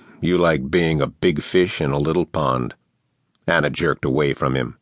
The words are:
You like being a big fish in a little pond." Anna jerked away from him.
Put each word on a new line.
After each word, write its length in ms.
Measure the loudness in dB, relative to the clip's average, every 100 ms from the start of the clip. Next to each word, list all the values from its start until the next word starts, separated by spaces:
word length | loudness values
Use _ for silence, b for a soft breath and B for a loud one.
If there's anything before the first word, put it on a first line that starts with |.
| B B
You 160 | 0 2
like 340 | 4 2 0
being 300 | 0 2 0
a 60 | -2
big 340 | 0 0 0
fish 400 | 0 2 2 0
in 100 | -2
a 60 | -2
little 280 | 0 -2 -2
pond." 480 | -2 -2 -2 -4 -10 _ _ _ _ _ _ -2
Anna 220 | 0 0
jerked 360 | -2 -2 -2 -2
away 280 | 0 0
from 220 | 0 -2 -2
him. 220 | -4 -8